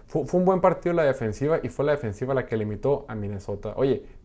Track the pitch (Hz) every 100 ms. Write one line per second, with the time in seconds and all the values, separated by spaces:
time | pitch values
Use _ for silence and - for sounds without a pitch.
0 | - 160 127 180 180 185 185 165 175 170
1 | 147 131 110 101 143 160 - - 147 143
2 | 110 98 127 135 - 110 107 107 135 143
3 | - 113 101 101 - 101 107 104 135 120
4 | - -